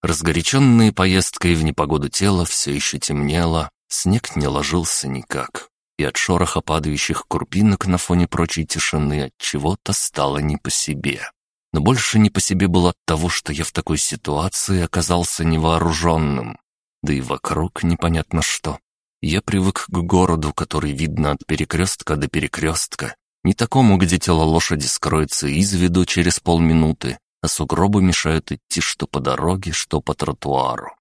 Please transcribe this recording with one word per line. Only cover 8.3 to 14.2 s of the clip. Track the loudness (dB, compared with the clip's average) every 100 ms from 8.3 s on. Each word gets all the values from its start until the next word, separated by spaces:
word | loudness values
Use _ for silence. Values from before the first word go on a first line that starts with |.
| 0 -2 -2
тишины | -4 -4 -2 0 0 -2
от | -4 _
чего-то | -6 -4 -2 -4 -2
стало | -4 -4 -2 0 0
не | -2 -2
по | -4
себе. | -4 -4 -4 -4 -6 -10 _ _ _ _
Но | 0
больше | 2 2 2 4
не | 4
по | 2
себе | -2 2 2
было | 4 2
от | 0
того, | -4 -2 -2
что | -4 -6
я | -6
в | -6
такой | -6 -2 -2
ситуации | -2 -4